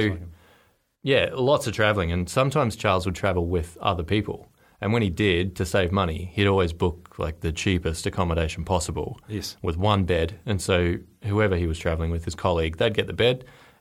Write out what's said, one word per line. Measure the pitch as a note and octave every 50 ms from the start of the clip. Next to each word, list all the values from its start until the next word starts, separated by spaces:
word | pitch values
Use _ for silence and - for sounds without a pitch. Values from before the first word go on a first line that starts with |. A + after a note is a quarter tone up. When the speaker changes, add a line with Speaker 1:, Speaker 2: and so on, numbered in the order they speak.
| A2
Speaker 1:
Much | G#2
like | F#2 E2+
him. | F2+ E2+ D#2+ - _ _ _ _ _ _ _ _ _ _ _ _ -
Speaker 2:
yeah, | C3+ C#3 A#2 F2 - -
lots | C3+ B2+ C3 D3 - -
of | A#2 G2+
travelling, | - A2 G#2+ G#2+ G#2 F2 D#2+ E2+
and | F2+ F2+ F2
sometimes | - C3 C3 C#3 C3+ D#3 C#3 A2+ G2+
Charles | - - G#2+ F#2+ F#2 F2+
would | F#2+ F2
travel | - - G2+ F#2 F2+ E2+
with | F2 F2+ F2 E2+ - - -
other | - G#2+ F#2+ E2+ E2+
people. | E2 G2+ G#2+ G#2 - - - - - _ _ _ _ _ _
And | - G#2 A2
when | A#2+ A2
he | G2
did, | E2 D#2 G#2+ G2+ F2+ E2+ F#2 F#2+ -
to | - G2
save | - - G#2 F#2 E2+ E2+
money, | G2 F#2+ E2+ D#2+ E2 F2 F2+ -
he'd | - G2+
always | G2+ G2 F#2+ F#2 E2+ E2
book, | E2+ G2 F2+ E2+ - - - - -
like, | F2 D#2+ D#2+ -
the | - E2+ D#2
cheapest | - - G#2 F#2+ E2+ - E2 D#2+ - -
accommodation | G2+ - - F#2 E2+ E2 E2 E2 D#2+ - - E2
possible | E2 F#2+ F2 - - D#2+ E2 - - - - - -
Speaker 1:
Yes. | A2 G2+ - - - - -
Speaker 2:
with | F#2 D#2+
one | E2+ F#2+ G#2+ G#2 G2 F#2+
bed. | E2 F2+ E2 E2 E2 - - -
And | - G#2 F#2
so | - - G2 F2 F2 F2 F2 - - - _ _ -
whoever | G#2 G2+ G#2+ G#2+ G2+ F#2
he | E2+ F2
was | E2 D#2+ E2
travelling | - F2 E2 D#2+ E2 E2
with, | E2 E2 E2
his | - F2
colleague, | - - F#2+ F2+ E2 E2 D#2+ E2 -
they'd | A#2 A#2 G#2+
get | G#2+ F#2+
the | F2+ F2
bed | E2+ A2 A#2+ B2+ C3 - - - - - - _ _